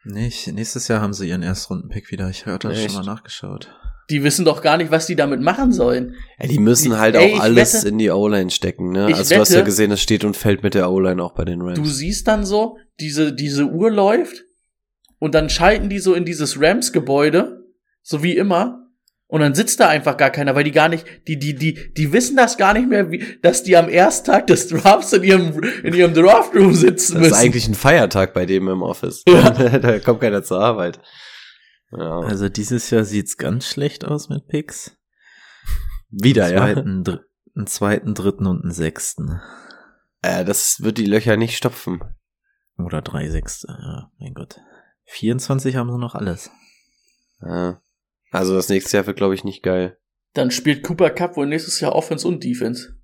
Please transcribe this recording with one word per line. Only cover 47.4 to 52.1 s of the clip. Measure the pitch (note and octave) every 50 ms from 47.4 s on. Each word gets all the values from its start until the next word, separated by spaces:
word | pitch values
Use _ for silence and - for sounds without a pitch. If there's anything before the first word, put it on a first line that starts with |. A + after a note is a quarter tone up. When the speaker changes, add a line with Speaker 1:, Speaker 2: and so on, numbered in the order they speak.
Speaker 2:
Ja. | - E2+ E2+ F2 F2+ F2+ F2+ _ _ _ _ _ _ _ _ _ _ _
Also | - F#2 F#2 F#2 F#2+
das | F#2+ F2+ -
nächste | G2+ G2 F#2+ - - G2+
Jahr | F#2+ G2+
wird, | G2
glaub | - G2+ G2
ich, | F#2+ F#2+ -
nicht | G2+ G2 - -
geil. | G2 F#2 F#2 F2+ F2+ - _ _ _ _ _ _ _ _
Speaker 3:
Dann | C#3+ C3+ B2
spielt | B2 - - D#3 D3 C#3+ -
Cooper | - F3 D#3+ - D#3
Kupp | - - F3 E3+ - -
wohl | C#3 C#3+
nächstes | D3 D#3+ D#3+ - - -
Jahr | D#3 D3 -
Offense | - - -